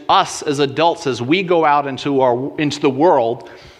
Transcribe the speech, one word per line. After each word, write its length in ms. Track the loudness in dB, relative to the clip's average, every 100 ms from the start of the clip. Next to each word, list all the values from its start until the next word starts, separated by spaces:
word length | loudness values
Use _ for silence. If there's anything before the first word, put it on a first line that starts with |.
| 0
us, 320 | 0 0 -4
as 180 | -4 -2
adults, 480 | -2 0 0 0 -4
as 140 | -4
we 220 | -2 0
go 200 | 0 2 2
out 220 | 2 0
into 340 | -4 -2 2
our, 380 | 2 2 -2 -4
into 200 | -4 0
the 100 | 0
world, 600 | 2 4 4 2 -4 -10 -20 -20 -20